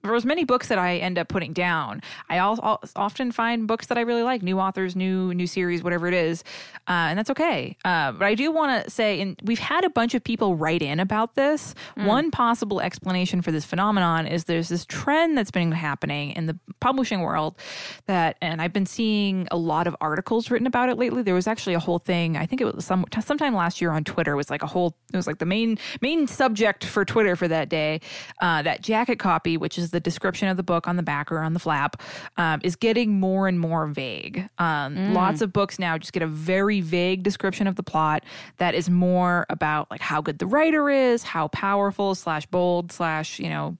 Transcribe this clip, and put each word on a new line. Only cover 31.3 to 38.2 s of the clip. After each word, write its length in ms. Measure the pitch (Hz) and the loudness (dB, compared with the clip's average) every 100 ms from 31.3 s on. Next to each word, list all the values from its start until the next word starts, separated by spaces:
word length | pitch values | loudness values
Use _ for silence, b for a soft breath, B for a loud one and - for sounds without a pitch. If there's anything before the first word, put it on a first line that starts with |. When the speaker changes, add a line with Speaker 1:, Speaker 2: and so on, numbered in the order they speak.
Speaker 1:
or 80 | 165 | -4
on 140 | 160 | -2
the 60 | 170 | -2
flap, 420 | 165 151 143 - B B B - | 0 0 0 -4 B B B -2
um, 240 | 170 151 | 0 2
is 140 | 175 170 | -2 0
getting 420 | 233 226 226 202 | 2 2 4 2
more 280 | 190 190 190 | 2 2 2
and 120 | 180 | 2
more 280 | 165 160 156 | 0 0 -2
vague. 600 | 143 131 85 - - 190 - | -4 -6 -8 -8 -8 -8 -2
Um, 380 | 165 151 139 147 | 0 0 -2 -2
Speaker 2:
Mm. 180 | 190 | 2
Speaker 1:
lots 280 | 185 185 175 | 4 4 2
of 100 | 214 | 0
books 260 | 190 196 - | 2 0 0
now 180 | 180 160 | -2 -2
just 160 | - | -2
get 100 | 190 | -2
a 40 | 160 | -2
very 520 | 151 160 190 196 208 | -4 0 2 4 2
vague 420 | 165 175 180 190 | 2 2 2 2
description 440 | 185 196 190 190 196 | 0 0 -2 0 0
of 80 | 185 | 0
the 80 | |
plot 400 | 185 156 156 151 | -2 2 2 2